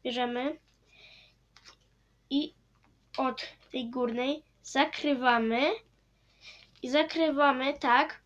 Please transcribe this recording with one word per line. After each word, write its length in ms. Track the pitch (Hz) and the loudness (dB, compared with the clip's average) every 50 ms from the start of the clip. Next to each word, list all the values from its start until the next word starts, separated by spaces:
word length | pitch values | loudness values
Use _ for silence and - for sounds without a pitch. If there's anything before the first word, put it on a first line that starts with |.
| _ | _
bierzemy 540 | 262 240 247 247 247 240 247 254 285 330 - _ _ _ _ _ _ _ _ - - - - _ _ _ _ _ _ _ - _ - - _ _ _ _ _ _ _ _ _ _ _ | -6 -4 -2 -4 -2 -4 -4 -4 -4 -6 -8 _ _ _ _ _ _ _ _ -20 -20 -20 -20 _ _ _ _ _ _ _ -20 _ -20 -20 _ _ _ _ _ _ _ _ _ _ _
i 240 | 269 277 311 - _ _ _ _ _ _ _ _ _ _ _ _ - | -2 -2 -2 -2 _ _ _ _ _ _ _ _ _ _ _ _ -6
od 260 | - 262 254 233 - - - - _ _ _ | -2 -2 -2 -4 -6 -12 -14 -16 _ _ _
tej 180 | - 262 240 233 | -8 -8 -8 -6
górnej 520 | 254 254 247 233 226 240 247 269 294 311 _ _ _ _ | -4 -2 -2 -2 -2 -2 -2 -2 -4 -6 _ _ _ _
zakrywamy 1080 | _ - - 269 294 311 - - - 294 285 247 254 254 240 233 226 220 226 240 277 330 440 453 - _ _ _ _ _ _ _ _ _ _ _ - - - - - _ _ - | _ -4 0 0 0 0 -2 -4 0 0 0 2 4 4 4 4 2 0 0 2 2 0 0 -4 -8 _ _ _ _ _ _ _ _ _ _ _ -20 -20 -20 -20 -20 _ _ -12
i 80 | - 247 | -6 0
zakrywamy 880 | 262 302 311 311 - 320 330 311 277 277 285 285 269 254 262 277 294 285 | 2 2 2 2 0 0 2 2 4 4 4 4 4 2 -2 -4 -4 -2
tak 420 | - 254 240 254 311 311 - - _ | 2 4 4 4 4 2 -4 -14 _